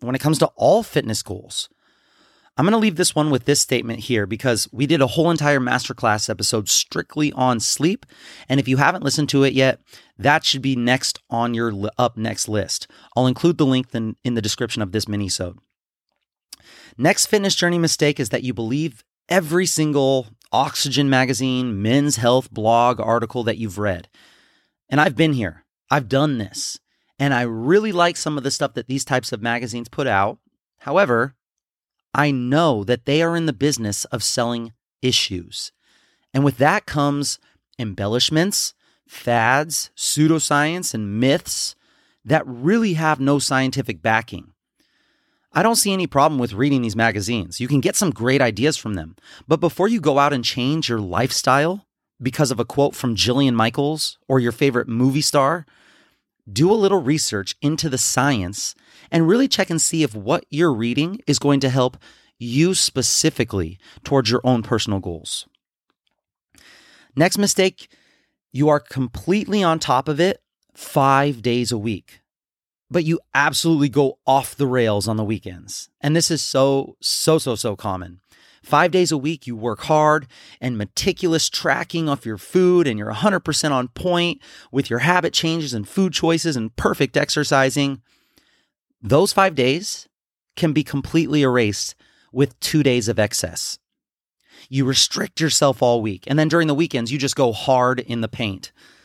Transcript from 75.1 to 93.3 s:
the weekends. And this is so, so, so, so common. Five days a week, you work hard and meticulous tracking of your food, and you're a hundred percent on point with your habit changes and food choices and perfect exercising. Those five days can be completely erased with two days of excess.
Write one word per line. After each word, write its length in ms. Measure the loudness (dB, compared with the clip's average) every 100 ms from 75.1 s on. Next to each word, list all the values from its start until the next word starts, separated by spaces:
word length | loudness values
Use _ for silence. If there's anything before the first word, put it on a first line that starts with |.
| -2
the 60 |
weekends. 640 | -4 -6 -8 -16 -16 -16 -16 _
And 160 | 0 0
this 140 | 0
is 140 | -2
so, 520 | -2 2 2 2 -2 -6
so, 380 | -4 -2 2 2
so, 160 | 0 -4
so 200 | -4 -4
common. 440 | -6 -6 -10 -18 _ _ _ _
Five 280 | 0 2 4
days 220 | 2 2
a 60 | 0
week, 280 | -2 -6 -8
you 100 | -6
work 260 | -6 -4
hard 440 | 0 4 4 2 -2 -18 -20 -8
and 160 | -6 -4
meticulous 720 | -6 -4 -4 -2 0 0 -2
tracking 600 | -2 -2 -2 -2 -4 -2
of 160 | -4 -6
your 140 | -10
food, 480 | -2 2 4 4 2
and 100 | -2
you're 120 | -6
a 40 |
hundred 280 | -2 0 0
percent 340 | -2 -2 0 0
on 140 | -2
point 520 | -4 -2 0 0 -4 -14 -20 -4
with 180 | -4 -2
your 100 | 0
habit 340 | 2 2 0
changes 400 | -2 -2 -4 -4 -8
and 120 | -4
food 260 | -2 -2
choices 420 | 0 0 0 0 -4
and 200 | -4 -2
perfect 400 | -2 0 0 0
exercising. 880 | 0 -2 2 2 2 2 -2 -4 _ _ _ _ _ _ _ _ _ _
Those 280 | 0 2 4
five 220 | 2 2
days 560 | 2 0 0 -4 -12 -14 _ _ _ _ -2
can 180 | 0
be 100 | 0
completely 600 | 0 -4 0 0 2 2
erased 500 | 4 4 2 -2 -8 -12 _ _ _
with 280 | 0 0 -2
two 220 | -2 2
days 260 | 4 2 0
of 120 | 0
excess. 580 | 0